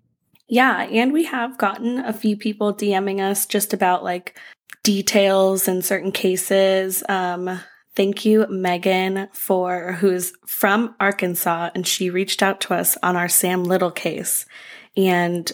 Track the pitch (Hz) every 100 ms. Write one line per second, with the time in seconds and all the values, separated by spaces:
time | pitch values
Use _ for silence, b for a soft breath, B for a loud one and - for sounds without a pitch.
0 | _ _ _ _ _ 233 262 190 - 220
1 | 254 302 339 262 240 254 202 214 233 247
2 | 247 220 220 208 220 208 208 202 208 190
3 | 196 196 196 202 - 202 196 196 185 180
4 | 180 180 - B B - _ - 220 196
5 | 202 208 196 190 190 190 190 185 180 190
6 | 190 190 190 185 - 196 190 190 190 185
7 | - 196 180 180 180 180 B B _ -
8 | 196 202 220 214 220 190 185 175 185 185
9 | 185 190 196 - - 185 180 180 175 175
10 | 196 180 180 - - - 202 208 233 -
11 | 196 196 180 175 180 170 170 185 175 -
12 | 185 180 196 - 196 190 - 175 170 -
13 | 185 180 175 - 180 185 175 185 180 175
14 | 170 156 180 - - B B B B -
15 | 190 175 175 175 165